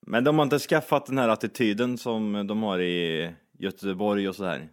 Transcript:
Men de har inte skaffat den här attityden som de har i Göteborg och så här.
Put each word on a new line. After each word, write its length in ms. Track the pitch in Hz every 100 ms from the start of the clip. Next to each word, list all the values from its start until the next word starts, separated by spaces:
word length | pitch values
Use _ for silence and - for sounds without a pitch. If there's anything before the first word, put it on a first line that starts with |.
| -
Men 160 | 107
de 140 | 131 156
har 60 |
inte 160 | 147 139
skaffat 460 | - 160 - 147 -
den 120 | 135
här 120 | 120
attityden 680 | 110 113 - 117 104 123 123
som 500 | - 113 107 104 101
de 160 | 107
har 160 | 110 92
i 500 | 90 87 85 80 85 85 _ _
Göteborg 680 | 95 92 98 92 104 104 98
och 60 | 90
så 100 | 95
här. 220 | 76 78